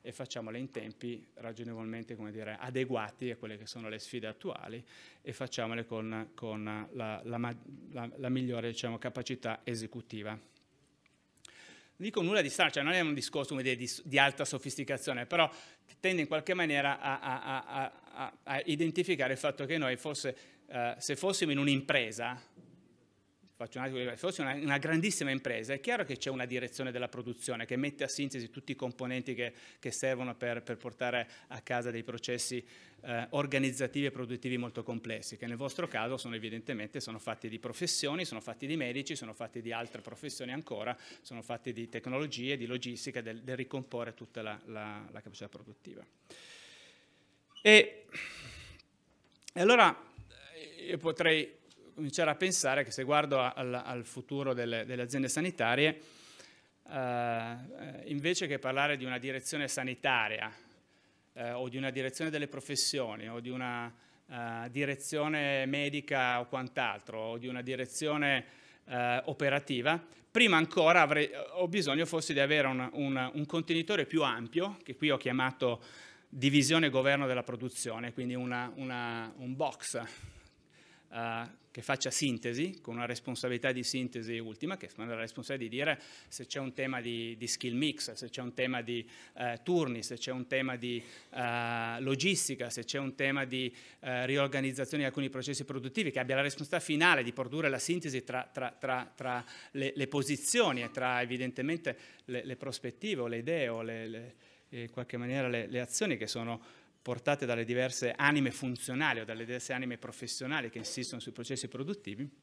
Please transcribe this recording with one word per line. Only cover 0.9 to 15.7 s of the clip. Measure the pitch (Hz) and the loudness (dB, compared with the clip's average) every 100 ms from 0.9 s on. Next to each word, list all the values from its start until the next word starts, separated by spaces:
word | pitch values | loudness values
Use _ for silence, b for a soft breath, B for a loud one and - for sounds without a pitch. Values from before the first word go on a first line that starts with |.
| 107 120 120 - | -8 -8 -8 -12
ragionevolmente, | - 117 113 117 113 113 113 113 113 | -14 -12 -10 -8 -8 -8 -8 -10 -10
come | 107 | -10
dire, | 107 107 104 | -8 -8 -8
adeguati | 127 127 127 123 107 - 123 | -4 -2 0 0 -2 -4 -6
a | 117 | -6
quelle | 110 107 | -8 -12
che | 110 | -12
sono | 123 113 | -10 -8
le | 110 | -8
sfide | - 123 107 | -8 -8 -8
attuali, | 107 190 - - 113 - B B B | -8 -8 -8 -10 -12 -14 B B B
e | - | -10
facciamole | 120 127 - 113 117 | -6 -4 -2 -2 -2
con, | 113 110 110 110 110 | -4 -4 -4 -4 -6
con | - 117 107 107 107 107 | -8 -6 -4 -4 -6 -6
la, | 131 110 107 | -6 -6 -6
la | 117 117 | -4 -2
ma-, | 120 120 - - - | -2 -4 -12 -18 -14
la, | 123 120 - | -10 -10 -6
la | 127 | 0
migliore, | 131 127 120 117 | 0 0 -2 -4
diciamo, | 117 120 113 | -2 -4 -4
capacità | 123 120 120 127 117 110 | -6 -6 -6 -4 -4 -4
esecutiva." | - 117 110 120 - 110 104 | -4 -4 -6 -10 -10 -8 -8
Non | 110 - _ _ _ _ _ _ _ _ _ - B B B B B | -10 -12 _ _ _ _ _ _ _ _ _ -20 B B B B B
dico | 208 220 | -4 0
nulla | 170 208 | 4 4
di | 143 | 4
strano, | - 165 | 6 6
cioè | 143 | 6
non | 143 | 2
è | 180 | 4
un | 160 | 4
discorso, | 147 120 151 135 | 0 -2 -2 -2
come | 143 | 0
dire, | 131 123 | 0 0
di, | 120 - | -2 -6
di | - 139 | 0 6
alta | 139 135 | 6 6
sofisticazione, | 143 135 139 127 143 139 - 123 120 | -2 -2 -4 -6 -4 -4 -2 -4 0
però | 170 156 B B | 4 4 B B